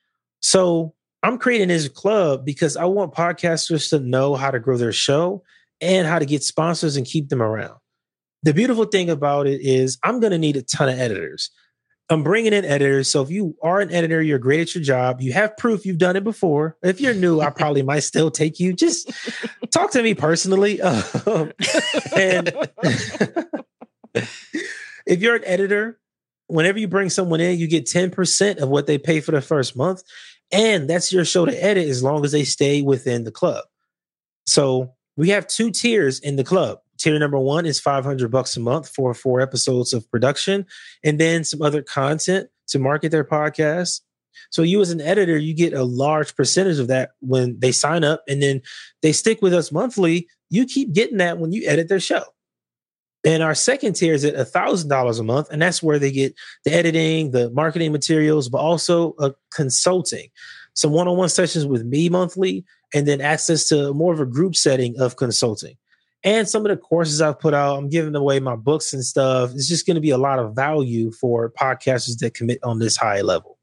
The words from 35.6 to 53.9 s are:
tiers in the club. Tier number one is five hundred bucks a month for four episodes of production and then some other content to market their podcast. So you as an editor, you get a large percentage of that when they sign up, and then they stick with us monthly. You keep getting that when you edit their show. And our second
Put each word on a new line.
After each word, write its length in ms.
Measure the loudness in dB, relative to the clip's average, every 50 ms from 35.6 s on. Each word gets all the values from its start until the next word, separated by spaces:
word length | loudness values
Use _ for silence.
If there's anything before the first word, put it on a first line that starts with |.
| -2 -2
tiers 480 | -2 0 0 2 2 2 2 2 0 -2
in 180 | -6 -4 -2
the 60 | -2 0
club. 360 | 2 2 2 0 0 -4 -10 _ _ _
Tier 220 | -2 0 0 2 2
number 200 | 0 0 0 0
one 260 | 0 0 0 0 -2
is 140 | -2 -4 -2
five 260 | -2 -2 -2 -2 -2
hundred 260 | -4 -4 -4 -2 -2
bucks 240 | -2 -2 -2 -2 -6
a 20 | -4
month 300 | -2 -2 -2 -2 -4 -8
for 240 | -6 -4 -2 -2 -4
four 280 | -2 -2 -2 0 0
episodes 520 | 0 -2 -2 -4 -2 0 0 0 0 -2 -4
of 160 | -6 -4 _
production 560 | -2 0 2 2 0 0 -2 -2 -2 -2 -2 -6 -12 -20 -20 -20 -10 _ -2
and 160 | 0 2 4
then 240 | 2 2 2 0 -2
some 180 | -4 -4 -2
other 200 | 0 0 0 -2
content 680 | -4 -4 -4 -2 0 0 -2 -2 -2 -2 -2 -2 -2 -6 _ _ _
to 120 | -4 -2 0
market 300 | 0 0 0 0 -2 0
their 160 | 0 0 0
podcast. 760 | 0 0 0 0 -2 0 0 0 0 0 -2 -2 -4 -6 -8 _ _ _ _ _ _ _ -20 -18 -6
So 120 | -2 0
you 180 | 2 2 4 2
as 100 | 2 2
an 100 | 0 -4
editor, 360 | -2 0 2 2 2 2 2
you 160 | 0 0 -2 0
get 200 | 0 0 0 0
a 100 | 0 -2
large 520 | -2 0 0 0 2 2 0 0 -2 -2
percentage 440 | -2 0 0 2 2 2 2 2 0
of 80 | 0
that 240 | 0 0 0 -2 -4 _ -10
when 400 | -4 0 0 2 0 0 -2 0
they 120 | 0 0
sign 320 | 0 2 0 0 0 2 2
up, 200 | 2 0 -2 -4
and 140 | -4 -2 0
then 200 | 0 0 0 -2 -6 -10 -20 -20 -20 -20 _ _
they 100 | 0 2
stick 300 | 2 2 2 0 0 2
with 120 | 2 2 2
us 180 | 2 0 0
monthly. 560 | -2 -2 -2 -2 0 0 2 2 2 0 -2 _ _ _ _ -2
You 160 | 0 0 0
keep 280 | 0 0 -2 -2 0 2
getting 240 | 0 0 0 0
that 220 | 0 0 0 0 -2
when 120 | -4 -4
you 160 | -4 -4 0
edit 220 | 0 0 0 2 0
their 100 | 0 -2
show. 240 | 0 0 -2 -2 -4 -6 _ _ _ _ _ _ _ _ _ _ _ _ _ _ _ _ _ _ 2
And 180 | 2 2 4 2
our 120 | 0 0
second 380 | 0 0 0 0 0 0 -2